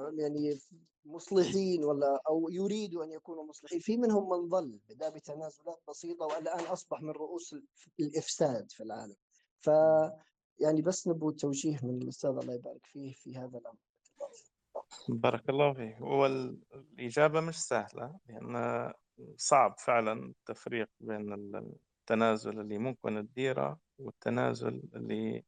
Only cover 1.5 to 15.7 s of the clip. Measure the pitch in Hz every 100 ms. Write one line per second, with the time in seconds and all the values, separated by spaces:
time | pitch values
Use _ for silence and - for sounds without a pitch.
1.5 | 190 190 175 147 143 143 135 156 160 165
2.5 | 180 196 214 208 165 156 156 - 160 156
3.5 | - 147 170 214 233 233 208 185 180 170
4.5 | 185 143 104 - 123 156 151 175 151 156
5.5 | 151 170 165 - 147 170 170 156 160 160
6.5 | 170 165 180 - 143 156 147 156 175 -
7.5 | 147 139 _ - - 147 151 - - 151
8.5 | 117 104 - 110 113 107 - _ _ _
9.5 | _ 156 156 160 156 156 156 _ _ _
10.5 | - 151 156 160 185 180 165 156 151 143
11.5 | 139 160 143 123 123 127 - 143 127 127
12.5 | 123 123 127 - 143 135 131 131 131 127
13.5 | 123 117 110 _ _ _ - 554 - -
14.5 | _ _ - - - - 117 120 123 -
15.5 | 135 147